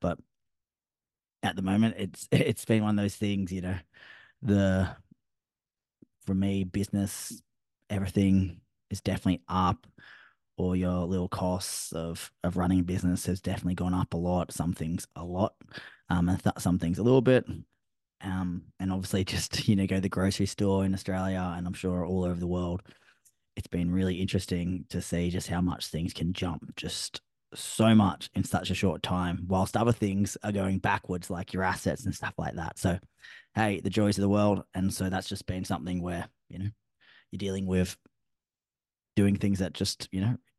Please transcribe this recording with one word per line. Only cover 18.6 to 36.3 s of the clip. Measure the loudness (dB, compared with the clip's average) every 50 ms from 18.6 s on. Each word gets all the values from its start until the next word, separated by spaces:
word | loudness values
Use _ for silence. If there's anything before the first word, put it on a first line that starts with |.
| -8 -12 _ _
and | -4 -2 -2
obviously | -2 -2 0 0 0 0
just, | 0 0 -2 -2 -2 -4 0 2 4
<laughs> |
you | 4
know, | 4 4
go | 2 0
to | 0
the | 0 0
grocery | 0 2 2 2 2 0 -2
store | -2 0 0 2 2 4 4 2
in | 2 0
Australia, | -2 -2 -4 -4 -2 -2 -2 -2 -2 -2 -4 -4
and | -4 -6
I'm | -6 -6
sure | -4 -2 -2 0 0 0
all | 0 0 0 0
over | 0 -2 -2
the | -2
world, | -2 -2 -2 -2 -2 -4 -6 -8 -12 -20 _ _ _ _ _ _ -20 _ _ _ _ _
it's | -12 -8
been | -4 -2 -2 0 2
really | 2 2 2 2 0 0
interesting | -2 0 0 0 0 0 -2 -2 0 -2 -4 -4 -6 -6
to | -6 -6 -4
see | -2 -2 0 0 0
just | 0 -2 -4 -2
how | -2 0
much | 0 0 0 -2 -6 -6
things | -6 -4 -4 -4 -4
can | -4 -4 -4 -2
jump | -2 -4 -4 -4 -6 -10 -14 -14
just | -10 -10 -8 -6 -6 -8 -8 -10 -12 -16 _ _ _ _ _ -14
so | -12 -12 -8 0 4 6 8 8
much | 8 6 6 2 -2 -8 -8 -4
in | -4 -2
such | 0 -2 -2 0 -2
a | -2
short | 0 0 0 0 0 -2
time, | -2 -2 0 0 -2 -2 -4 -2 0
whilst | 2 2 2 2 2
other | 2 4 4 4
things | 2 2 0 0 0 0 -2 -2 -6 -6
are | -4 -2
going | -2 0 0 -2 0
backwards, | 2 0 0 0 -2 -4 -6 -6 -4 -6
like | -6 -8 -6 -6 -4
your | -2 0
assets | 0 -2 0 -2 -2 -2 -2 -4
and | -6 -6
stuff | -4 -6 -8 -6 -6
like | -6 -6 -6
that. | -6 -8 -8 -6 -2
So, | -2 0 0 -2 -4 _ _ _ -20 -20 -20 -20 -20 _ _
hey, | 0 0 2 0 0
the | -2 -2
joys | 2 2 2 4 2 2
of | 2
the | 4
world. | 4 4 4 4 4 2 -2 -6 -6
And | -2 -2 -2 -2
so | -2 -2 -2
that's | -2 -4 -4 -6
just | -10 -8 -6
been | -6 -6 -6 -4
something | -4 -4 -4 -4 -4 -4 -4
where, | -4 -4 -6 -6 -8 -10